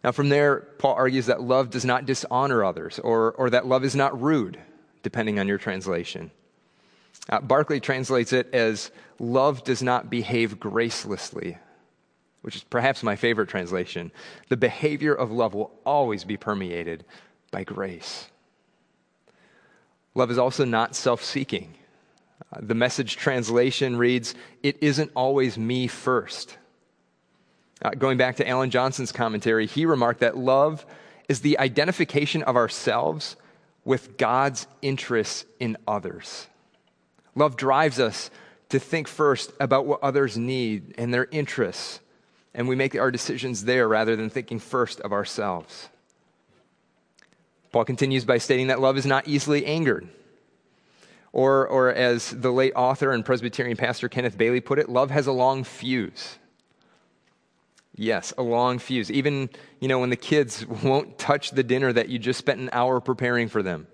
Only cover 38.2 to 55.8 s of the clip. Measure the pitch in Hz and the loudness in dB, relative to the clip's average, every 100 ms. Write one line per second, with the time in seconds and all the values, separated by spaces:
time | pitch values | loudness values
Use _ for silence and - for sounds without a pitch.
38.2 | - - - _ _ 135 - 165 147 - | -12 -16 -20 _ _ -2 0 -6 -4 0
39.2 | 147 131 - - 131 131 135 143 139 135 | 2 2 -2 -4 2 2 2 0 2 2
40.2 | 131 107 120 131 117 107 - - 117 123 | 0 -2 -4 -2 -2 -4 -6 -6 -2 0
41.2 | 123 156 143 - 98 - - - _ _ | -2 -4 -4 -2 -2 -4 -12 -14 _ _
42.2 | _ _ _ - 123 127 135 127 127 123 | _ _ _ -4 -2 0 0 2 0 0
43.2 | - 120 127 110 107 127 113 107 110 110 | -6 -4 -6 -4 0 2 4 4 2 0
44.2 | 110 131 113 113 - 131 117 - 110 101 | -2 -6 -8 -10 -4 -2 -2 -4 -4 -4
45.2 | 101 - 101 90 - - - _ _ _ | -2 -4 -4 -4 -10 -20 -20 _ _ _
46.2 | _ _ _ _ _ _ _ _ _ _ | _ _ _ _ _ _ _ _ _ _
47.2 | _ _ _ _ _ 120 110 120 135 131 | _ _ _ _ _ 0 0 0 2 2
48.2 | 117 120 - 127 131 127 131 135 131 135 | 2 2 4 2 4 4 4 2 2 0
49.2 | 151 143 143 147 143 156 147 87 87 - | 2 -2 2 0 0 0 0 0 -4 -20
50.2 | _ _ _ _ _ _ _ _ - - | _ _ _ _ _ _ _ _ -20 -20
51.2 | _ - 131 135 131 131 127 - 127 120 | _ 2 4 4 4 4 4 4 2 2
52.2 | - 120 127 127 131 123 127 131 135 120 | -2 -2 0 2 2 2 0 2 0 0
53.2 | 113 123 120 - 123 113 120 123 123 123 | 0 -2 -2 -4 -4 -2 -2 -2 -4 -2
54.2 | 123 95 113 123 - 139 147 123 135 147 | -4 2 2 2 0 0 2 0 2 0
55.2 | 135 127 127 135 127 - | 0 2 2 2 -6 -8